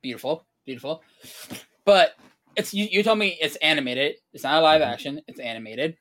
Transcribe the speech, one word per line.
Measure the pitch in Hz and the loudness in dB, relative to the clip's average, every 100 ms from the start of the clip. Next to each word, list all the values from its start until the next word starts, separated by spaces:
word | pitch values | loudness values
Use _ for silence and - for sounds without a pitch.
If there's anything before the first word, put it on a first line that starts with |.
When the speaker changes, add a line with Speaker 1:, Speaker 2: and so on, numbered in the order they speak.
Speaker 1:
Beautiful. | 131 117 131 160 _ _ - | -10 -8 -6 -6 _ _ -14
Beautiful. | 123 135 160 _ _ - - - - - _ - | -12 -10 -10 _ _ -20 -20 -18 -18 -20 _ 4
But | 196 165 - _ _ _ - | 6 6 2 _ _ _ -8
it's | - | -4
you, | 196 208 | -4 0
you | 185 | 0
told | 214 220 | 2 2
me | 202 170 | 0 -2
it's | 156 - | -6 -2
animated. | 156 151 131 123 143 - _ | 0 0 -2 -2 -4 -4 _
It's | - | -10
not | 135 156 | 0 4
a | |
live | 160 156 | 6 4
Speaker 2:
Mm-hmm. | 139 | 2
Speaker 1:
action. | 120 143 147 - | -4 -8 -12 -14
It's | - | -14
animated. | 123 113 110 113 156 165 | -12 -12 -12 -6 -6 -8